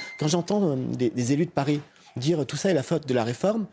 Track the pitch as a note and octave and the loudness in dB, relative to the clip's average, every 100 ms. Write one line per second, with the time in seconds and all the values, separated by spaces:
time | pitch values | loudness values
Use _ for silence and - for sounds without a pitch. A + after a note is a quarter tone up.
0 | - - D3+ F3 E3 G#3 F#3 C3 B2 B2 | -8 -2 0 0 0 0 2 0 -2 0
1 | B2 B2 A#2+ C#3+ F3 - C#3 D3 - - | 0 0 0 2 0 0 0 -2 -4 -20
2 | - B2+ C3 E3+ B2+ D3 G3 D#3+ B2+ E3 | -14 -4 0 0 0 -2 2 2 2 -2
3 | B2+ B2 A2+ B2 F#3+ A3+ F#3+ | 2 0 2 0 0 0 -4